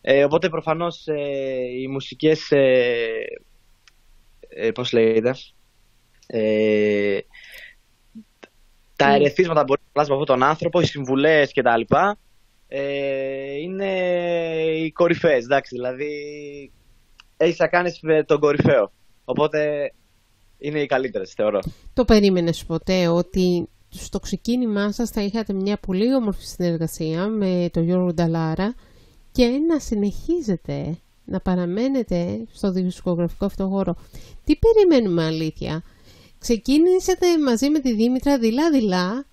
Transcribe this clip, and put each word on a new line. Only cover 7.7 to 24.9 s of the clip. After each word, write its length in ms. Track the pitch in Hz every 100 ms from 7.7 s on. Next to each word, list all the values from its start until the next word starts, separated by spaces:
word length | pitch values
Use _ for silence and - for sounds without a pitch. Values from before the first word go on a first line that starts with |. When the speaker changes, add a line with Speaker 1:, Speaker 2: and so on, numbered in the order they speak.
| _ _ _ _ 220 - _ - _ _ _ _ _
Speaker 1:
τα 160 | 139
Speaker 2:
Mm. 20 |
Speaker 1:
ερεθίσματα 460 | 139 143 143 180 156
που 60 | 139
μπορεί 140 | 143
να 80 | _
περάσει 200 | - 147
από 80 | 139
αυτόν 180 | 147 127
τον 100 | 135
άνθρωπο, 320 | 151 170 175
οι 40 | 160
συμβουλές 680 | 147 131 135 147 156 139
και 100 | -
τα 140 | 123 117
λοιπά, 420 | 113 135 190 208 _ _ _ _ _
ε, 840 | 139 139 143 139 135 135 135 135 139
είναι 280 | 165 190 196 190 180 175 175 170 165 160 160 160
οι 140 | 160
κορυφαίες, 520 | - 170 165 170 139
εντάξει, 300 | 120 139 -
δηλαδή, 320 | 123 123 127 147 147 147 147 147 143 139 _ _ _ _ _ _ _
έχεις 220 | 160 165
να 80 | 165
κάνεις 320 | 175 180 160
με 220 | 156 156
τον 160 | 147 151
κορυφαίο. 520 | 147 143 160 139 98 _ _ _
Οπότε 680 | - 127 151 151 151 147 139 _ _ _ _ _ _ _
είναι 220 | 147 151
οι 60 | 143
καλύτερες, 460 | 131 131 107 95
θεωρώ. 260 | - 104 104 - - -
Speaker 2:
Το 100 | -
περίμενες 600 | 240 220 202 180 170 165
ποτέ 440 | - 165 - 185 170
ότι 600 | 170 180 - 180 175 - _ _
στο 320 | - - 196
ξεκίνημά 720 | - 190 - 247 240 202 208